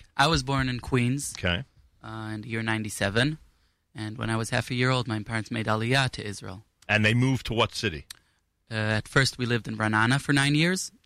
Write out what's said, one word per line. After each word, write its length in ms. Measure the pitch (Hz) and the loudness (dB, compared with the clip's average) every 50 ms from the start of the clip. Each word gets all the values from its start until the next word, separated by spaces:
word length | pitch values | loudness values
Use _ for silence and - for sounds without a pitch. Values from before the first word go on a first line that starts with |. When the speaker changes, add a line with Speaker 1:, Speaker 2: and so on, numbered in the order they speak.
| - - _ | -12 -8 _
Speaker 1:
I 120 | - 139 | 2 2
was 160 | 156 165 147 | 4 4 2
born 260 | 127 135 139 135 131 127 | 0 0 0 0 0 0
in 100 | 123 120 | -2 -4
Queens, 540 | - - 135 127 120 120 135 143 - - - - | -2 0 2 2 2 2 0 -2 -4 -8 -8 -2
Speaker 2:
Okay. 260 | - 90 87 104 139 - _ - - _ _ _ - | 0 0 0 0 -2 -8 _ -20 -20 _ _ _ -16
Speaker 1:
uh, 260 | 113 110 110 110 107 110 | -14 -10 -10 -8 -8 -8
in 80 | 107 | -8
the 80 | 107 117 | -8 -6
year 120 | 113 113 | -6 -4
ninety-seven. 760 | 113 113 110 110 107 107 - - 101 101 98 117 127 151 156 - - - _ _ _ _ _ _ _ _ _ | -2 -2 -2 -2 -4 -6 -4 -2 -2 2 2 2 2 2 0 -4 -12 -20 _ _ _ _ _ _ _ _ _
And 240 | 110 110 107 110 120 | -12 -10 -10 -6 -4
when 100 | 113 110 | -2 -2
I 80 | 113 | 0
was 140 | 110 113 - | -2 -2 0
half 200 | 127 120 117 - | -2 -2 -2 -2
a 40 | 127 | -2
year 160 | 123 127 131 | 0 2 2
old, 180 | 131 127 117 113 | 2 0 0 -2
my 140 | 110 107 | -4 -6
parents 280 | 101 - 113 110 104 - | -6 -6 -6 -6 -6 -4
made 160 | 117 113 107 | -6 -4 0
Aliyah 440 | 110 110 110 113 117 131 139 135 123 | 0 0 0 0 2 2 2 2 0
to 160 | - - 107 | -2 -6 -10
Israel. 380 | 104 98 - 110 98 95 110 - _ _ _ - - | -10 -10 -10 -12 -12 -14 -14 -18 _ _ _ -2 0
Speaker 2:
And 140 | 104 107 107 | 2 4 4
they 100 | 107 117 | 4 4
moved 320 | 120 127 135 135 120 - | 4 4 4 2 0 -2
to 80 | - 113 | -2 2
what 200 | 113 113 - - | 2 2 2 0
city? 300 | - - 104 78 71 - _ - - _ _ _ _ _ _ _ _ _ _ | -4 -4 -4 -4 -6 -10 _ -20 -20 _ _ _ _ _ _ _ _ _ _
Speaker 1:
Uh, 40 | 110 | -4
at 340 | 110 107 107 110 107 - - | -2 0 2 0 0 -2 2
first, 300 | - 139 131 - - - | 2 2 2 2 0 -2
we 80 | 123 | -2
lived 220 | 117 120 113 107 113 | 0 0 -2 -2 -6
in 80 | 110 107 | -4 -2
Ra'anana 420 | 110 107 107 107 110 117 131 143 | 0 2 4 4 6 4 4 2
for 120 | - - 143 | 2 2 2
nine 200 | 139 139 143 147 | 2 4 4 4
years. 380 | 151 165 175 185 190 - - - _ _ | 2 2 2 0 -2 -6 -10 -12 _ _